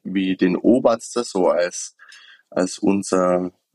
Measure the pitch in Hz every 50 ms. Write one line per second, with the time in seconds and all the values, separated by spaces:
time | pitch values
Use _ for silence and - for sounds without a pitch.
0 | _ - 92 98 95 95 92 - - 92 87 - - 92 117 131 120 127 117 113
1 | - - - 120 120 - - 95 90 80 73 87 87 90 - - - - - _
2 | - - - - - - - _ _ _ - - 92 92 - - 104 104 98 98
3 | 98 - 95 92 92 90 90 90 90 90 - _ _ _ _